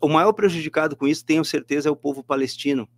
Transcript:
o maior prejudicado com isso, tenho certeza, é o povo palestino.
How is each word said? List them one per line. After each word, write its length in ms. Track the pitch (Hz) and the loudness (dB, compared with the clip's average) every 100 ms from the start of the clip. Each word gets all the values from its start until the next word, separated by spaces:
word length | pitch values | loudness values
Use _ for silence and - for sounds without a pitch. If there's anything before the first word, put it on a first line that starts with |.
o 80 | 147 | 2
maior 240 | 156 196 | 4 4
prejudicado 640 | 208 202 170 156 160 156 143 | 4 2 0 -4 -2 -2 0
com 120 | 139 | -2
isso, 180 | 156 - | 0 0
tenho 180 | 156 151 | 0 0
certeza, 420 | 151 123 143 151 | -4 -2 -2 -2
é 20 | |
o 40 | 147 | -2
povo 260 | 143 139 | -4 -6
palestino. 680 | 127 139 131 - 143 135 107 | -4 -2 -2 -4 -2 -2 -4